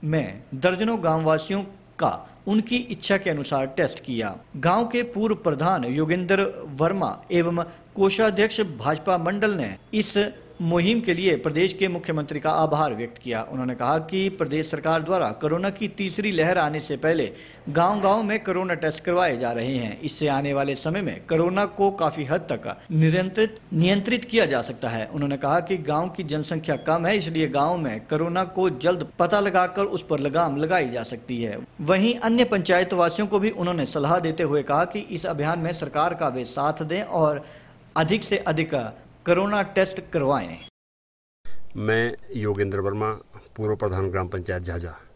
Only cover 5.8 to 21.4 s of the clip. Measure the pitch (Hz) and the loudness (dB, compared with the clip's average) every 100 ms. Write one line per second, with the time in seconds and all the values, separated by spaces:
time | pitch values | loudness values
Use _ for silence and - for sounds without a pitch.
5.8 | 120 139 156 175 180 190 196 - 156 135 | 0 0 0 0 2 2 2 -4 -12 0
6.8 | 160 196 147 - - 175 170 170 170 - | 0 2 -2 -4 -2 0 2 0 -4 -8
7.8 | - - 196 190 220 196 220 226 202 131 | -16 0 2 4 2 4 0 2 -4 -2
8.8 | 113 156 - 180 165 202 214 196 117 95 | -2 0 2 0 2 0 0 0 -4 -8
9.8 | - 214 208 202 208 - - - 170 175 | -6 -2 0 0 0 -2 -20 -4 0 2
10.8 | 175 233 202 170 185 151 160 151 185 180 | 4 2 2 2 2 2 0 2 0 2
11.8 | 190 175 170 156 143 151 156 160 160 151 | -2 -2 -2 -4 -2 -4 0 2 2 2
12.8 | 151 110 120 - 127 113 110 135 127 123 | 0 0 -6 -8 -4 -4 -4 -4 -4 -2
13.8 | 120 160 160 190 190 190 151 151 156 151 | 0 0 0 -2 -2 -2 -2 -2 -2 -4
14.8 | 160 165 151 185 131 107 151 165 190 196 | 0 0 2 0 0 0 -2 0 -2 -4
15.8 | 208 - 196 - 208 180 160 185 151 151 | -6 -4 -6 -2 -2 2 2 4 2 -2
16.8 | - 139 156 165 117 - - - - 147 | -4 -2 2 2 0 -4 -18 -16 -4 2
17.8 | 175 208 196 208 214 214 214 180 185 170 | 2 4 2 2 2 -2 -2 -2 -2 -2
18.8 | 160 156 - 175 180 120 120 120 117 135 | -2 -2 0 2 2 2 -2 -2 -2 -2
19.8 | 113 104 151 - 151 139 143 139 139 135 | -4 -6 -8 -2 0 0 0 0 -2 -2
20.8 | 160 170 175 85 - 160 | -2 -2 -4 -6 -2 2